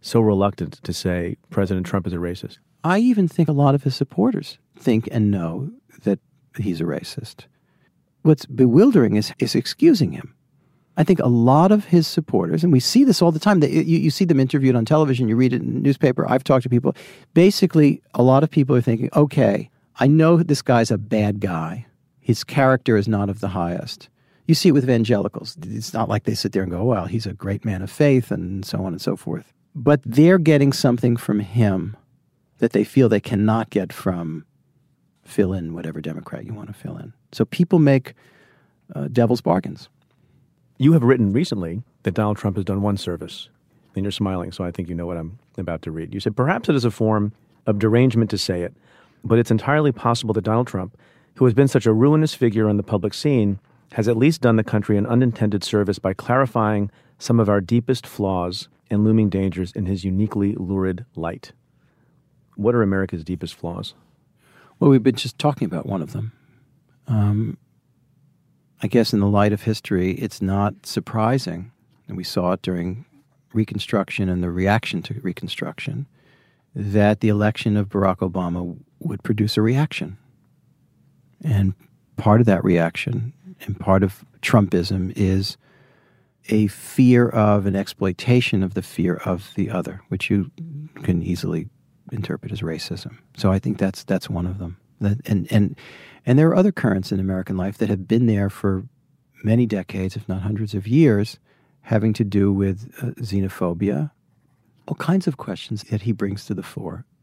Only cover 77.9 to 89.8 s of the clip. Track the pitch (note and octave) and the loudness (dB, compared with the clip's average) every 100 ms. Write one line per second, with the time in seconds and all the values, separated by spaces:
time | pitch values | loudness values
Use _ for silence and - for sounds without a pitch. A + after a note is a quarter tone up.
77.9 | G2+ F#2+ F2+ F#2 F2+ F2 F2 F2 E2+ - | 0 0 0 -4 -4 -4 -4 -8 -12 -20
78.9 | _ E3+ G#2 - G#2 G#2+ - A2 C3 D3+ | _ -8 -8 -4 -2 0 2 0 2 -2
79.9 | - D#2+ F#2+ _ _ _ _ _ _ _ | -4 -10 -14 _ _ _ _ _ _ _
80.9 | _ _ _ _ _ D#3 G#2 G2 G2 _ | _ _ _ _ _ -2 2 0 -2 _
81.9 | _ _ - - G#2+ A2+ F#2 - F2 E2 | _ _ -4 2 4 6 2 2 2 0
82.9 | - - - A2+ - F#3 F#3+ - G2 - | -2 -6 -6 -6 -12 -20 -20 -12 -8 2
83.9 | F#2+ F#2+ - - _ - A2+ G2 F2+ F2 | 2 2 -4 -20 _ 2 2 4 0 -2
84.9 | F#2+ F#2 - F#2+ F#2+ G2 - _ _ _ | -4 -4 -2 0 0 -2 -10 _ _ _
85.9 | _ _ _ _ _ - A2 G#2 - - | _ _ _ _ _ -4 0 0 -2 -12
86.9 | - B2+ B2 A#2+ A2+ G#2+ G#2 G2 F#2+ F#2+ | 2 6 6 4 2 2 2 0 -4 -6
87.9 | - G2 F2+ - B2 A#2+ E2+ F#2+ F#2+ F2+ | -4 -4 -4 0 0 2 -2 -2 -4 -10
88.9 | - F2+ F2 - F2+ - - F#2+ F#2 | -4 -2 -2 -4 -6 -6 -6 -4 -4